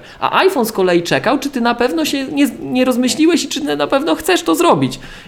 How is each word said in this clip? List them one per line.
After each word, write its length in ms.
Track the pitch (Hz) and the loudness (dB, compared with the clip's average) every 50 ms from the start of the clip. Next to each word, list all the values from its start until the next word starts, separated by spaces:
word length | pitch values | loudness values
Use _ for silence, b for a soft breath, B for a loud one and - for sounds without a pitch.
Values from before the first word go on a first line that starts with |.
| B B B B | B B B B
A 180 | - - - 214 | -4 0 0 2
iPhone 280 | 370 381 370 269 226 | 2 2 2 0 -2
z 60 | 214 | -2
kolei 320 | - - 185 185 175 170 170 | -2 0 0 2 2 2 0
czekał, 360 | - 156 135 - 208 262 294 | 0 -2 0 0 0 0 0
czy 100 | - 285 | -2 -4
ty 120 | - 247 | -4 -2
na 140 | 233 240 240 | -2 -2 0
pewno 300 | 240 240 254 320 330 311 | 0 0 0 0 -2 -2
się 220 | - - 277 269 262 | -2 -2 -4 -4 -4
nie, 200 | - 285 285 247 220 - | 0 0 0 0 0 -4
nie 240 | - 139 - 254 254 | -8 -4 0 2 2
rozmyśliłeś 580 | 262 247 240 254 247 - - 302 330 339 285 - | 2 2 2 0 0 2 2 4 4 4 2 0
i 40 | 285 | -2
czy 140 | - - | -6 -6
ty 140 | 302 285 294 | -4 -2 -2
na 120 | 285 294 - | -2 0 0
pewno 280 | - 277 285 339 320 | 0 0 2 0 -2
chcesz 280 | 320 - - 359 339 - | -2 0 0 0 0 0
to 120 | - 330 | 0 0
zrobić. 440 | 285 349 339 247 156 139 127 - B B B B B B | 2 4 4 4 2 2 -2 -4 B B B B B B